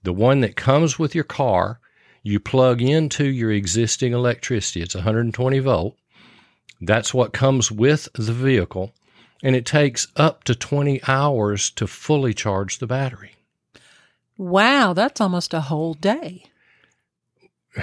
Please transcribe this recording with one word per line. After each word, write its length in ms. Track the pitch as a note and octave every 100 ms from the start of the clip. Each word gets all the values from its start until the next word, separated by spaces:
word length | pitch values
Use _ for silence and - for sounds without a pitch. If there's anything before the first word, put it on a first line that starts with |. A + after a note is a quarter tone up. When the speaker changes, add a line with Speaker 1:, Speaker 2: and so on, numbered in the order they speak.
Speaker 1:
The 100 | F2+
one 280 | F2+ A#2+ C#3
that 140 | A2+ -
comes 440 | C3 C#3 D#3+ -
with 160 | D#3 E3
your 80 |
car, 560 | D3 - C3 F#2 F#2+ A#2 _ _ _ _
you 160 | G#2 G#2
plug 420 | - C3 B2+ A#2+
into 440 | B2+ D#3 D3+ - C#3+
your 240 | C3 A2+
existing 600 | G#2 G2 G#2 A#2 - B2+
electricity. 680 | A#2+ B2 A#2 - A#2+ - F2
It's 140 | E2+ F#2+
a 60 |
hundred 300 | F2 A2 A#2
twenty 260 | A2+ B2+ C3+
volt. 360 | C3 G2 F#2+ _ _ _ - _ _ _ _ _
That's 320 | F2 A2 A2
what 200 | B2+ A2
comes 380 | - C3+ C3+ A2+
with 360 | G#2+ B2 D3+ -
the 180 | - G#2+
vehicle, 600 | A#2 C3+ B2 F2 F#2 G2 _ _ _ _ _
and 140 | C3+ B2+
it 100 | A#2+
takes 420 | D3+ C#3+ A#2 - -
up 280 | D#3 -
to 100 | -
twenty 480 | A#2+ - C#3+ C#3+ C3+ -
hours 640 | C3+ D3 B2+ G#2 G2+ -
to 160 | - G2+
fully 460 | - - D3+ C3 G#2
charge 420 | G#2+ F#2+ G2 -
the 100 | A2
battery. 440 | C3 C3+ A#2+ - _ _ _ _ _ _ _ _ _ _ -
Speaker 2:
Wow, 560 | F3+ F#3+ A3+ C#4 G#3+
that's 260 | F3+ B3 -
almost 340 | G3+ F3+ - E3
a 60 |
whole 340 | C#3 D3+ E3 D#3
day. 480 | F#3+ C4+ F#3 F3+ _
Speaker 1:
<laughs> 40 | _ _ _ _ _ _ _ _ _ _ _ _ -